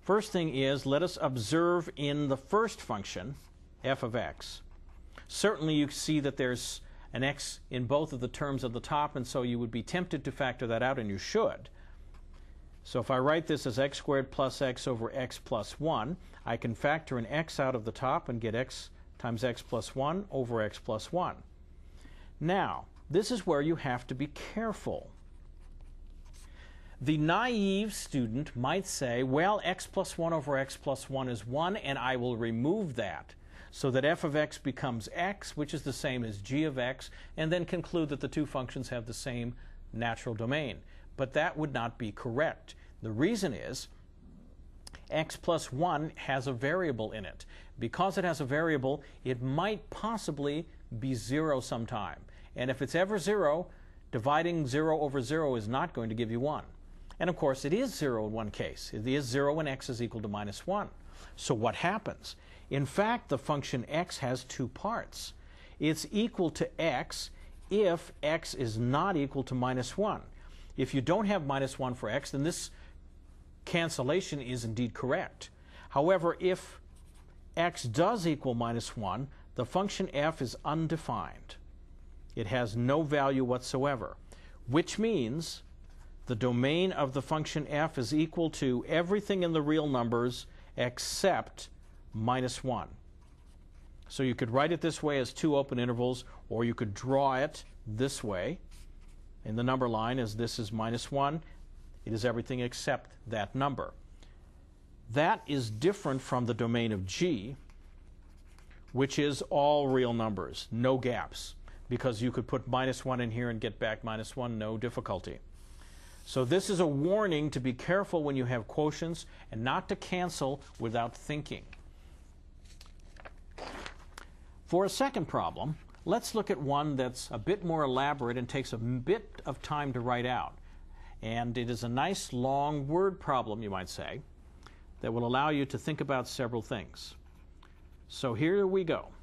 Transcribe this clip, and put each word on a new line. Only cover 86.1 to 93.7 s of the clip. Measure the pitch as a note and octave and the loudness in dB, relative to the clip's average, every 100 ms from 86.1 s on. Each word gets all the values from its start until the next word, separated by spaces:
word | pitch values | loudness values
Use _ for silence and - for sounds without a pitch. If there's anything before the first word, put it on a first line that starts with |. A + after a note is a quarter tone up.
| - - | -16 -4
the | A#2+ | 2
domain | B2+ A#2+ C3 D#3+ F#3+ | 4 4 4 4 4
of | F3 C#3+ | 2 2
the | C#3 | 0
function | - D#3 D3+ E3 B2+ | 0 0 0 -2 0
f | D3 D3+ - | 2 2 0
is | A2+ | 2
equal | D3+ D#3+ F3 D#3+ | 2 2 2 0
to | - C3+ B2 - | 2 2 2 2
everything | D#3+ F3 G#3 G3+ G3 | 2 4 2 2 2
in | E3+ | 4
the | D#3+ | 4
real | D3 D#3 D3+ | 4 4 4
numbers | B2+ A#2 A#2+ B2 A#2+ - - - - | 2 4 4 2 -2 -10 -16 -12 -2
except | B2 B2 - - G3 D3 - - - - - - - | -2 0 -4 2 4 4 0 -10 -14 -16 -20 -18 -8
minus | A2 A2 C3 B2+ - | -2 2 4 2 0
one. | C3 A#2 D#2+ - - - - - - - - | -2 -2 -4 -12 -18 -20 -20 -20 -20 -20 -20